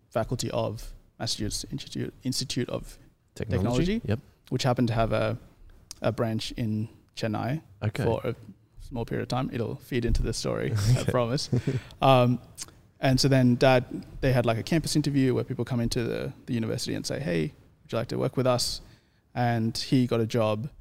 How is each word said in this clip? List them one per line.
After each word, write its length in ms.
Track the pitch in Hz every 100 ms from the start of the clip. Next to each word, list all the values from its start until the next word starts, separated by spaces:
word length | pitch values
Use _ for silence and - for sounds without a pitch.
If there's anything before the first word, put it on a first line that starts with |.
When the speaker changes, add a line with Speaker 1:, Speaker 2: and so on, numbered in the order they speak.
| _
Speaker 1:
faculty 420 | 117 110 123 113
of 400 | 117 113 107 - - _ -
Massachusetts 480 | 123 - 107 - -
Institute, 440 | 139 - - 123 -
Institute 460 | 127 - 135 - 120
of 260 | 120 - - - _ _
Speaker 2:
Technology? 220 | - - 92 104 123 175 226
Speaker 1:
Technology, 40 | -
Speaker 2:
Yep. 140 | 117 - _ -
Speaker 1:
which 120 | 127
happened 260 | 135 123 117
to 60 |
have 180 | 113 110
a, 240 | 110 110 113 - _ - - - -
a 100 | 113
branch 400 | 110 113 110 - -
in 320 | 113 107 110 - _ -
Chennai 440 | 110 107 107 156 - -
Speaker 2:
Okay. 220 | 110 -
Speaker 1:
for 160 | 117 113
a 100 | 127 113 - - _ -
small 240 | - 117
period 180 | 117 123
of 60 | 110
time. 220 | 123 139
It'll 240 | 123 110 135
feed 280 | - 120
into 180 | 117 107
the 100 | 113
story, 400 | 110 - - - 110
Speaker 2:
<laughs> 40 | 107 127
Speaker 1:
I 40 |
Speaker 2:
Okay. 100 | -
Speaker 1:
promise. 400 | 127 117 143 - 127 - 131 - -
Um, 380 | 135 127 123 123 - - - - _ -
and 200 | 139 127
so 80 | 135
then 280 | 135 123 123
dad, 280 | 135 131 - - - -
they 100 | 135
had, 140 | 127 117
like, 100 | 110
a 60 |
campus 340 | - 165 143 156
interview 380 | 147 139 131
where 100 | 120
people 200 | 120 120 117
come 140 | 120
into 220 | 117 127
the, 280 | 117 55 139 - -
the 80 |
university 400 | 120 110 117 -
and 100 | 107
say, 160 | - 135
"Hey, 320 | 151 85 151 - - _
would 100 | -
you 60 | 117
like 100 | 117
to 80 | 123
work 180 | 131 -
with 80 | 127
us?" 340 | 123 - - - - _ _ _
And 420 | 123 120 117 113 -
he 300 | - 135 123
got 140 | 117
a 60 | 110
job 440 | 120 107 107 127 -